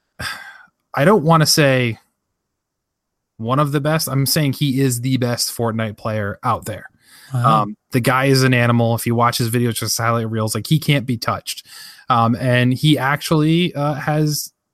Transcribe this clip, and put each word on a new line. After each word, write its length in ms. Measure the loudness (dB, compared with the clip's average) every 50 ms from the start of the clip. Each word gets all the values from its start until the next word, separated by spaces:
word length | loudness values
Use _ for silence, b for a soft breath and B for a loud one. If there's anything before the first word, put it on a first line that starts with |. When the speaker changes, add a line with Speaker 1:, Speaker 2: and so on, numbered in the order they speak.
| _ _ _ -12
Speaker 1:
<sighs> 720 | -12 -12 -12 -12 -16 -20 -20 -20 -20 _ _ _ _ _ -4
I 120 | 2 4
don't 180 | 4 4 4 4
wanna 220 | 4 4 4 4
say 540 | 4 4 4 4 4 4 2 0 0 -4 -6 _ _ _ _ _ _ _ _ _ _ _ _ _ _ _ _ _ _ _ _ _ _ _ _ _ _ _
one 220 | -8 -4 -2 0 0
of 120 | 0 0
the 100 | 0 -2
best. 260 | 0 0 0 -2 -2
I'm 180 | -2 0 0 0
saying 280 | 2 2 2 0 0 0
he 260 | 0 -2 0 2 2
is 200 | 2 0 0 -2
the 160 | -2 -2 0
best 380 | 0 0 -2 -2 -2 -4 -4 -4
Fortnite 420 | -4 -4 -2 -2 -2 -4 -4 -6
player 420 | -6 -6 -4 -4 -2 -4 -4 -6 -4 -2
out 220 | -2 -2 -2 -4
there. 240 | -10 -12 -12 -14 -18 B B B B B B B B -4
Speaker 2:
Wow. 300 | 0 2 2 4 2 2
Speaker 1:
Um, 140 | -2 -6 -12 _ _
the 80 | -4 0
guy 260 | 0 2 2 2 2
is 180 | 2 2 4 4
an 100 | 4 4
animal. 420 | 4 4 4 4 2 2 2 0
If 100 | 0 -2
you 80 | -2 0
watch 240 | 2 2 2 2
his 120 | 0 -2 -2
videos, 260 | 0 0 0 -2 -2
just 220 | -4 -6 -4 -4
highlight 320 | -2 -2 0 0 0 -2 -4
reels, 260 | -4 -4 -4 -2 -4
like, 120 | -6 -2
he 120 | 0 0 0
can't 260 | 2 0 0 0 0
be 120 | -4 -6
touched. 480 | -4 -4 -4 -4 -4 -6 -10 -12 -14 B B B B B B B B B 0
Um, 260 | 2 4 4 2 0 0
and 340 | 0 0 2 2 2 2 0
he 240 | 2 2 2 2
actually, 800 | 2 0 -2 -2 -4 -2 -2 0 0 2 2 2 2 0 -2 -2
uh, 180 | -4 -4 -4 -4
has, 580 | -4 -4 -2 0 0 0 0 -2 -4 -8 -10 _ _ _ _